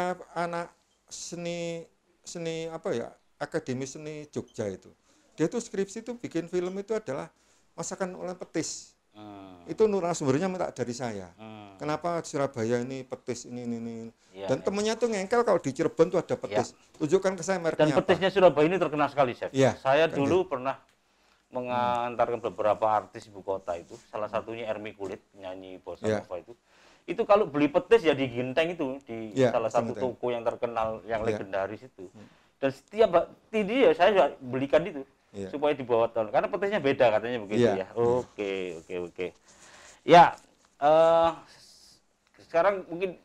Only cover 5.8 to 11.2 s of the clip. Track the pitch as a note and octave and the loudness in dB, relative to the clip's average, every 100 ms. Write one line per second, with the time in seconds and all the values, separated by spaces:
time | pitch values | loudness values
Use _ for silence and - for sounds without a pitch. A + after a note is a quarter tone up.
5.8 | G3 A3+ A#3 A#3+ C3+ E3 E3 F3+ F3+ F#3+ | -6 -8 -12 -10 -8 -6 -6 -4 -6 -6
6.8 | G3 A3 - C#3 E3 _ _ _ _ - | -6 -6 -6 -8 -10 _ _ _ _ -12
7.8 | E3+ F#3 F#3 F3+ F3 F3+ - E3+ - - | -10 -6 -6 -6 -10 -10 -8 -6 -4 -8
8.8 | - _ _ G#2 G#2+ G2+ F#2+ F2+ - D#3+ | -16 _ _ -20 -18 -18 -18 -18 -8 2
9.8 | A3 G3 E3+ E3 D3 C3 F#3+ F#3 E3+ - | 2 2 -2 0 0 2 0 -4 -6 -4
10.8 | A#2+ A#2+ B2 G#2 | -6 -6 -6 -8